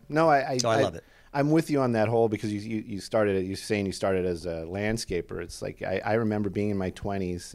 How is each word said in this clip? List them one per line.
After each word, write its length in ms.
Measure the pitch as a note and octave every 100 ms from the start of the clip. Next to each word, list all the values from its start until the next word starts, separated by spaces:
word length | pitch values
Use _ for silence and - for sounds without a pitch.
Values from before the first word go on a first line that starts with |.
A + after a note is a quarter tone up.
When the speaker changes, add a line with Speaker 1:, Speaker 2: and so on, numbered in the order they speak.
| -
Speaker 1:
No, 200 | D3 E3
I, 220 | C#3+ C3
I, 80 | C3
Speaker 2:
So 100 | A#2+
I 80 | A2+
Speaker 1:
I 40 |
Speaker 2:
love 140 | A#2 E2
it. 80 | - - -
Speaker 1:
I'm 200 | C#3+ C#3+
with 180 | D#3+ D#3+
you 100 | C#3+
on 120 | C3
that 160 | A2+ G#2+
whole, 200 | A#2 A#2
because 240 | G#2+ G#2+
you, 60 | G#2
you, 240 | G#2+ A2 A2+
you 140 | G2
started, 440 | - A2+ G#2 F#2+ F#2+
you're 100 | F#2+
saying 300 | - G#2 G2
you 60 |
started 320 | F2 G2 F#2+
as 200 | F2+ E2+ E2+
a 180 | E2 E2
landscaper. 720 | F#2+ G#2 A2 - F2+ - F2+
It's 200 | F2 -
like, 200 | G2 -
I, 180 | - F#2+
I 80 | G#2+
remember 340 | A2 A2 G#2+ G2+
being 200 | F2+ G#2
in 60 | G2+
my 120 | F#2
twenties, 640 | - G2+ G2 F2+ F2 -